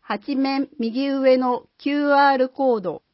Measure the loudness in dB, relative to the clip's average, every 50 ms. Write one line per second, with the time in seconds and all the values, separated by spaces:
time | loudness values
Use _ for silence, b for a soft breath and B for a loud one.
0 | _ -6 -8 -8 -6 -6 -4 -2 -2 0 0 -2 -4 -6 -6 _ -6 -6 -4 -4
1 | -4 -2 -2 0 4 4 4 4 2 -2 -4 -4 -8 _ _ _ -6 -4 -2 -2
2 | 0 2 4 4 4 4 4 2 0 -2 _ -2 0 0 0 0 -2 -8 -10 -10
3 | _ _